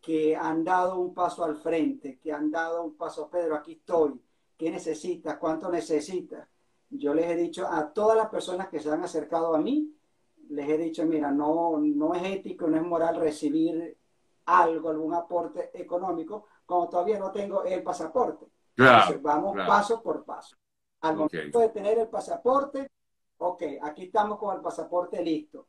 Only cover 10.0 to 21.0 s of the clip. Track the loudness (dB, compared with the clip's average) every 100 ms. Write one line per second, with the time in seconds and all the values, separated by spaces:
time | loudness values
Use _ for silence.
10 | _ _ _ _ -10 -6 0 0 0 -2
11 | 0 0 2 0 2 2 2 2 2 2
12 | 0 0 -2 -4 -8 -4 0 0 0 0
13 | 0 2 0 0 -2 2 0 0 -8 -14
14 | _ _ _ _ 4 6 6 2 -2 -2
15 | -2 -4 -2 -2 -2 -6 -10 -10 -4 -4
16 | -2 -4 -6 -10 -12 _ _ 0 2 0
17 | 0 0 -2 -4 -2 -2 0 -2 -4 -6
18 | -2 0 0 -2 -16 _ _ 6 10 10
19 | 8 2 0 0 0 -2 4 4 4 -2
20 | -2 -6 -6 -16 -16 _ _ _ _ _